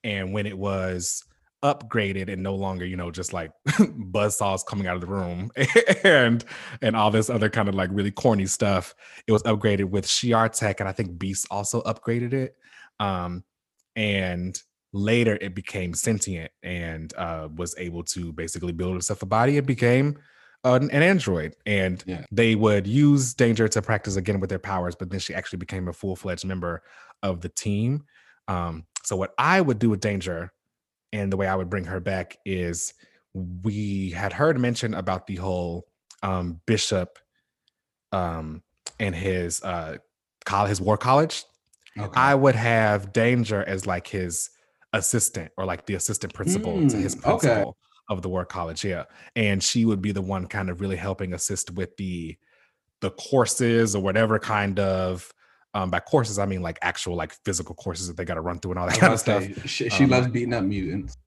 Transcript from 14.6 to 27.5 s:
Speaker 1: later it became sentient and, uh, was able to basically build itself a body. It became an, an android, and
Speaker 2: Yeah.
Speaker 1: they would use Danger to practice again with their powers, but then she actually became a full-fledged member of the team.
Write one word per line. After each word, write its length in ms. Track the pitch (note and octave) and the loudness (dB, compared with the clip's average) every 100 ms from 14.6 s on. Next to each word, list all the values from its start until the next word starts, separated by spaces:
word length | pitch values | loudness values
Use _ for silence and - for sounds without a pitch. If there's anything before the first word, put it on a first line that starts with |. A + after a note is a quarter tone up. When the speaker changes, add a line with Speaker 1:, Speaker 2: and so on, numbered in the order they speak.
| _ _ _ | _ _ _
Speaker 1:
later 460 | G2+ G#2 A#2+ A2+ G#2 | -4 2 4 4 0
it 140 | G2 | -6
became 400 | F2+ - G2+ F2+ | -10 -8 -6 -6
sentient 580 | D#2 B2 G#2+ - F2 D#2+ _ | -4 -2 -2 -2 -6 -10 _
and, 500 | - F2 E2+ D#2+ D#2+ - | -10 -8 -6 -8 -10 -8
uh, 320 | E2+ E2 D#2 | -6 -6 -10
was 220 | D#2+ F2 - | -8 -8 -8
able 240 | F2+ E2+ | -8 -8
to 300 | E2 F2+ E2+ | -8 -8 -8
basically 380 | D#2 D#2+ F2 F2 | -8 -8 -6 -6
build 240 | E2+ F2+ F2+ | -4 -4 -4
itself 260 | - G#2 | -4 -6
a 60 | F#2+ | 0
body. 300 | A2 B2+ D3 | 2 4 4
It 100 | C3+ | 2
became 500 | B2 A#2+ B2+ C#3+ D3 _ _ _ _ | 2 4 6 4 -2 _ _ _ _
an, 260 | B2+ B2+ C#3+ | 4 4 4
an 120 | C#3+ | 4
android, 520 | E3+ F#3+ A2+ F2 D#2 - G#2 | 6 4 2 0 -2 -8 -2
and 380 | G2+ F#2 F2+ F#2 | 2 2 -2 -6
Speaker 2:
Yeah. 180 | F2 D2 | -8 -2
Speaker 1:
they 240 | G#2 A#2 A2 | 4 4 6
would 300 | G#2+ G2+ F#2+ | 6 4 4
use 460 | C3 D3 C#3+ B2+ | 6 6 6 2
Danger 340 | - A#2+ A2 A2 | 4 4 6 2
to 120 | A2+ | 2
practice 340 | G2+ G#2+ - G2 | 0 -2 0 -2
again 220 | F2+ G2 | 0 -2
with 100 | F#2 | -2
their 100 | F#2+ | -4
powers, 360 | - F#2+ F2+ F2 | -4 -2 -2 -6
but 140 | F2+ | -6
then 100 | F#2+ | -6
she 140 | - | -6
actually 240 | F#2 - F#2 | -8 -8 -10
became 280 | E2+ F#2+ F2+ | -8 -6 -6
a 60 | |
full-fledged 520 | E2+ G2 F2+ F#2+ F2 F#2 | -6 -6 -6 -6 -6 -6
member 380 | F#2 F2 E2 _ - - _ | -4 -6 -8 _ -20 -20 _
of 180 | G2 F2+ | -4 -4
the 80 | |
team. 540 | F2 | -6